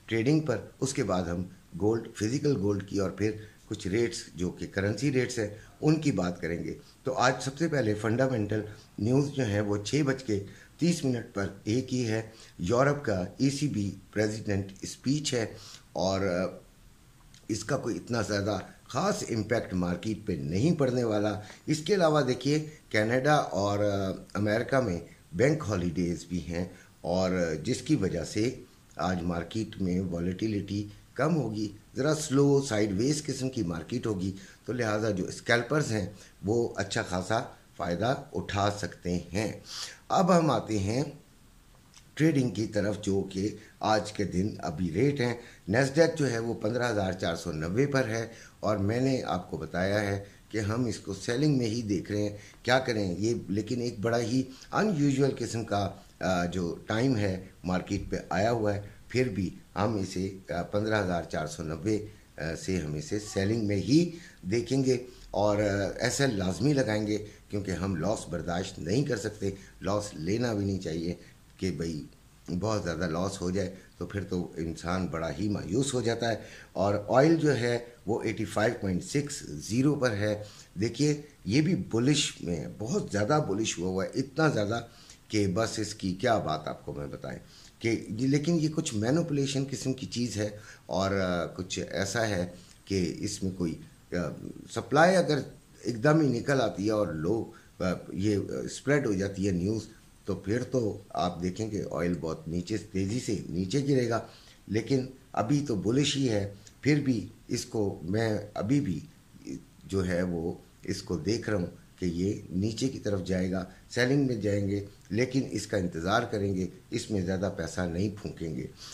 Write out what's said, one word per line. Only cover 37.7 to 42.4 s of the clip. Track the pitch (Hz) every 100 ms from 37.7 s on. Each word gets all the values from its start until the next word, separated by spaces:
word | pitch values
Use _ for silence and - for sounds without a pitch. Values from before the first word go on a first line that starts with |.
| -
फ़ायदा | 87 87 110 147 - -
उठा | 92 101 101
सकते | 101 90 - 87 87 -
हैं। | 92 107 - - - - - -
अब | - 180
हम | 175 156
आते | 117 - 107
हैं | 98 120 156 - - - - - - - - - - -
ट्रेडिंग | 156 139